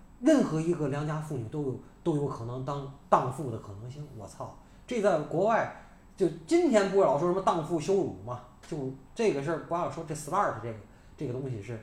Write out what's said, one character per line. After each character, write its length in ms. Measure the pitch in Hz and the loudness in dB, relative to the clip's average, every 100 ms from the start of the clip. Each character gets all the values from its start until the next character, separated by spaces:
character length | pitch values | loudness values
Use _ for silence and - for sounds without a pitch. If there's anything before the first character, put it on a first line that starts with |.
| - - | -20 0
任 220 | 254 285 | 4 6
何 160 | 208 156 | 4 0
一 140 | 160 | 0
个 140 | 147 147 | 0 0
良 180 | 139 151 | -2 -2
家 160 | 156 | -4
妇 160 | 156 143 | -4 -6
女 60 | 110 | -6
都 120 | 151 | -4
有， 180 | 139 120 - - | -4 -6 -12 -6
都 120 | - 147 | -2 0
有 100 | 143 | 0
可 200 | - 117 | -4 -8
能 200 | 123 131 | -6 -4
当 260 | 139 135 - - | -6 -6 -14 2
荡 240 | 180 131 | 4 4
妇 200 | 131 143 | -4 -6
的 80 | 110 | -8
可 80 | - 95 | -10 -14
能 120 | 120 | -12
性。 120 | 143 147 110 | -12 -14 -14
我 80 | 98 | -16
操！ 320 | - 123 - - - - | -12 -14 -14 -20 -20 -6
这 120 | 240 | 0
在 200 | 202 165 | 2 2
国 260 | 147 156 208 | 0 0 2
外， 400 | 220 127 - - - - - | 2 0 -6 -18 -20 -20 0
就 120 | 175 151 - | 0 0 2
今 240 | 339 349 | 4 6
天 180 | 220 196 | 6 6
不 120 | 196 | 4
老 140 | 185 143 | 6 4
说 140 | 175 | 2
什 60 | 185 | 2
么 40 | |
荡 220 | 180 160 | 2 0
妇 160 | 151 170 | 0 -2
羞 140 | 156 | 2
辱 240 | 196 147 95 107 | 2 2 -4 -10
嘛， 140 | 120 - - - | -10 -12 -20 -10
就 240 | 156 131 135 - | -6 -6 -8 -16
这 200 | - 220 | 0 2
个 100 | 139 | 2
事 80 | 139 | -2
儿， 160 | 160 - | -4 -2
不 80 | 170 | -2
要 120 | 156 | -2
说 120 | 139 160 | -4 -8
这 80 | 151 | -8
slut 400 | - 180 185 113 | -2 0 0 -2
这 40 | 117 | -8
个， 80 | 107 - - - - | -10 -14 -20 -20 -8
这 120 | 139 | -6
个 40 | |
东 160 | 123 139 | -4 -6
西 140 | 113 | -8
是 180 | 101 113 | -8 -12